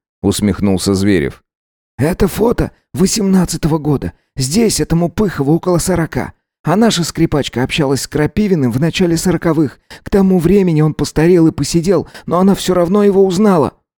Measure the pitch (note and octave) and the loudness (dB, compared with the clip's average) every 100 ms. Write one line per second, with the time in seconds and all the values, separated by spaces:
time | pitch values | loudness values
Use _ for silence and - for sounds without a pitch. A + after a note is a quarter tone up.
0 | _ _ G2 - G#2 F2 G2+ F#2 G2 F#2+ | _ _ -2 0 -2 0 0 0 0 0
1 | G2+ F#2 C2+ - _ _ _ _ _ - | 2 0 -2 -8 _ _ _ _ _ -4
2 | D3 F#3 G3+ - A#3 A3+ D3 - _ B2+ | -2 0 -2 0 -2 0 -4 -8 _ -2
3 | F#3+ A3+ F#3+ F#3+ E3+ D#3 D#3 D#3 D3 C3 | 0 0 0 2 0 -2 -2 -2 -2 -4
4 | F2+ - _ - C3 F#3+ G#3+ - D3+ E3 | -4 -12 _ -8 -4 0 0 0 -2 -2
5 | E3+ - G#3 - C#3 E3 F3+ F3 - E3+ | -2 -2 -4 -2 0 0 0 -2 0 -2
6 | D#3+ B2+ - - _ _ D3 F#3+ A3+ E3+ | -2 -6 -8 -12 _ _ -2 2 2 0
7 | D#3+ - E3 D3 - A#2+ B2 - C#3 C3 | -4 -2 -2 -2 -4 -4 -4 -2 -2 -2
8 | - - D3+ - G#3 E3+ B2+ B2+ E3 - | -4 -2 -2 0 0 0 0 0 -2 0
9 | F3 D#3+ F#3 E3+ E3+ D#3 C#3+ - - - | -2 0 -2 -2 0 0 -2 -4 -20 -20
10 | - G3 F#3+ F#3 E3 G3+ F3+ D3+ D#3 - | -2 0 2 2 2 2 2 2 0 -2
11 | D3 - E3 F3+ D#3+ D3+ C#3+ E3+ D#3+ E3+ | -4 0 2 4 4 0 -2 -2 0 -2
12 | - - - F3 F#3+ F#3 - F3+ E3+ G#3 | -2 -12 -4 0 2 2 0 0 2 2
13 | G3+ F#3+ F#3+ F3 G#3+ F3 A#2 - _ _ | 2 4 2 2 2 2 0 -4 _ _